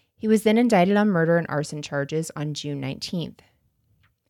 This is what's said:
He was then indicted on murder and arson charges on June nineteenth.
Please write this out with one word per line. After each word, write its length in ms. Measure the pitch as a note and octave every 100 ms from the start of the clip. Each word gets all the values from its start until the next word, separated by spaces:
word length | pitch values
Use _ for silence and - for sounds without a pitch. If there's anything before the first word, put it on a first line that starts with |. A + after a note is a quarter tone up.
| _ _
He 120 | A3
was 160 | A3
then 140 | A3 A3
indicted 400 | B3 G3+ F3+ G3+
on 120 | G#3+
murder 280 | F3+ E3 E3+
and 100 | -
arson 320 | C#3+ D3 D3+
charges 480 | D3 C#3+ C#3 D#3 D#3+ -
on 200 | D3+ D3
June 240 | D3 C#3+
nineteenth. 640 | C3+ - - F3+ D#3 - _ _ _ _ _ _ _ _